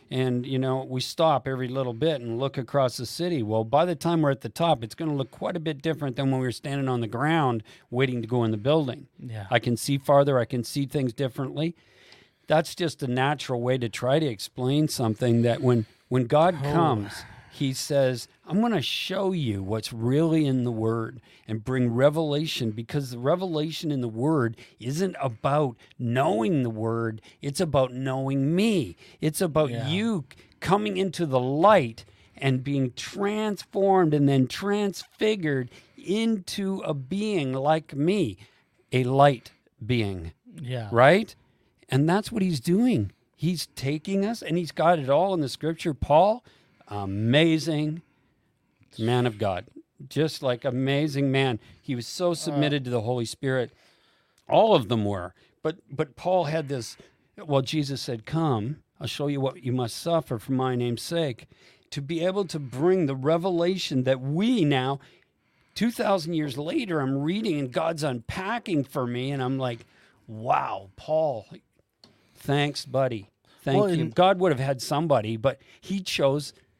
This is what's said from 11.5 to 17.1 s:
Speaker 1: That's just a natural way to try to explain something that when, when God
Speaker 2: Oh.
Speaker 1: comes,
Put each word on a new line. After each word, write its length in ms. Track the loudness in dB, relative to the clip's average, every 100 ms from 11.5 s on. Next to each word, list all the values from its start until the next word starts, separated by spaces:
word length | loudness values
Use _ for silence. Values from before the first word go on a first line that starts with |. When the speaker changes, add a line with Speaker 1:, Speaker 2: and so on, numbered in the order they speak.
| -4 -4 -6 _ _ -20 -20 _ _ 0
Speaker 1:
That's 260 | 2 2
just 300 | -2 -4 -2
a 40 | -2
natural 540 | 0 2 0 -2 -2
way 160 | 0 0
to 120 | -2
try 280 | -2 0 2
to 80 | 0
explain 640 | -4 -10 -4 0 2 0
something 560 | 0 -2 0 2 4
that 180 | 4 2
when, 240 | 2 2 0 _ -4
when 180 | -2 2
God 300 | 4 4 2
Speaker 2:
Oh. 80 | 0
Speaker 1:
comes, 380 | 2 2 0 -4